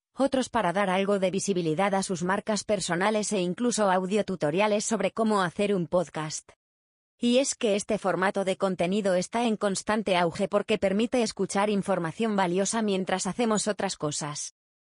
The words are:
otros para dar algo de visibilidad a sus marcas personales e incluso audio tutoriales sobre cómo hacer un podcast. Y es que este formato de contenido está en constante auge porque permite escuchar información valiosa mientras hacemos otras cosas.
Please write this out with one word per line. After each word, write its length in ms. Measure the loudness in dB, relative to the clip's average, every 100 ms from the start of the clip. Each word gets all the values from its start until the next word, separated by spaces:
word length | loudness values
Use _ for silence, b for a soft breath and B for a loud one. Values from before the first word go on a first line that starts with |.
| _
otros 340 | -2 0 0 0
para 240 | 0 0
dar 200 | 0 0
algo 260 | 0 2 2
de 140 | 0
visibilidad 640 | 0 -2 0 0 0 2 0
a 80 |
sus 180 | -2 -2
marcas 420 | 0 -2 -2 -4
personales 680 | -2 -2 0 0 0 0 0
e 80 | -2
incluso 480 | -2 0 0 2 2
audio 340 | 2 2 0
tutoriales 600 | 0 -2 0 2 2 0 0
sobre 240 | -2 -2
cómo 320 | 0 2 2
hacer 320 | 0 0 0
un 140 | 0 0
podcast. 600 | 0 0 -6 -6 -8 -14 -20 _ _ _ _ _ -2
Y 220 | 2 2
es 160 | 2 0
que 200 | 0 0
este 220 | 0 -2
formato 480 | 0 2 0 0 -2
de 100 | 0
contenido 600 | 0 0 0 0 2 0
está 320 | 0 -2 0
en 100 | 0
constante 580 | -2 -2 -2 -2 0 2
auge 320 | 0 0 0
porque 300 | 0 0 0
permite 460 | 0 0 0 0
escuchar 480 | 0 -2 -2 0 0
información 640 | 0 0 0 -2 -2 -2 0
valiosa 480 | 0 0 0 0
mientras 420 | 0 0 0 -2 -2
hacemos 420 | -2 0 0 0
otras 300 | -2 -4 -4
cosas. 560 | -4 -4 -6 -8 -12 _ _ _ _